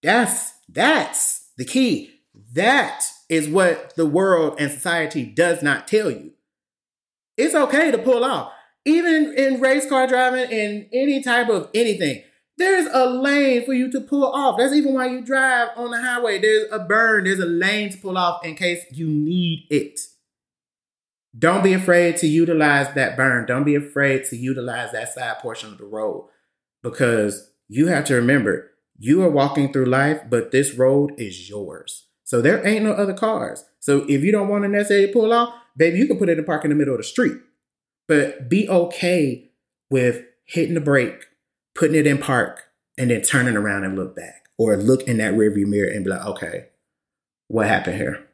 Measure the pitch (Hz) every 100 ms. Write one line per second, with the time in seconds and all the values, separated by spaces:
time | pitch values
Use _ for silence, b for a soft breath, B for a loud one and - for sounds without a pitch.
0 | 156 220 247 - - - _ - 233 311
1 | - - - - - - 127 254 254 156
2 | - _ _ _ 104 123 214 277 - -
3 | - - _ 165 151 160 185 160 - -
4 | 160 151 190 180 151 143 175 - 180 170
5 | 156 156 113 104 175 165 143 135 - 214
6 | 208 117 76 _ _ _ _ _ _ _
7 | _ _ _ - 302 320 269 277 320 240
8 | 214 - 254 190 - B B _ - 330
9 | 349 320 302 254 269 254 262 277 285 269
10 | 254 254 254 254 254 226 208 208 196 247
11 | 277 269 269 240 233 202 151 214 233 190
12 | 156 123 b b b - 370 381 311 262
13 | 254 247 269 285 277 240 254 254 254 262
14 | - 285 262 269 269 226 262 285 277 262
15 | 254 254 233 269 262 247 240 233 240 233
16 | 254 247 240 196 208 214 214 214 175 214
17 | 226 214 190 190 175 170 185 214 208 185
18 | 196 185 175 170 165 156 180 175 - 131
19 | 165 151 151 180 175 160 _ 147 - -
20 | - _ _ _ _ _ _ _ _ _
21 | _ _ _ 117 160 190 190 185 185 175
22 | 175 165 160 156 165 160 151 143 139 143
23 | 123 - 131 123 113 127 147 147 143 -
24 | 139 135 - 117 127 131 123 117 117 110
25 | 120 - 120 110 123 117 110 98 101 107
26 | 107 82 - b b b _ _ 123 -
27 | 123 113 104 98 - _ _ 110 165 156
28 | 147 127 120 139 104 85 - _ _ _
29 | 107 160 185 143 139 143 139 139 127 131
30 | 143 151 - 120 113 131 143 120 131 139
31 | 143 143 107 92 92 104 92 - - -
32 | _ _ - 123 117 190 202 214 214 202
33 | 202 190 220 214 98 - - _ - 143
34 | - 139 165 208 196 202 202 202 208 202
35 | 196 240 220 233 240 B B - 165 175
36 | 277 190 190 160 156 156 151 147 139 120
37 | - - 226 - _ _ _ _ _ _
38 | _ 151 135 - 123 180 202 185 175 -
39 | 175 180 143 117 _ _ _ _ _ 135
40 | 123 120 - _ _ 170 160 170 147 139
41 | 120 - - _ _ _ _ - 156 156
42 | - 139 - 127 107 - - _ _ -
43 | 127 113 - 139 123 110 104 98 95 95
44 | 92 - - - _ _ 113 101 107 131
45 | - 113 110 104 107 101 98 104 98 104
46 | 98 92 104 92 - 98 - _ _ _
47 | _ _ _ _ _ 110 104 92 90 90
48 | - - -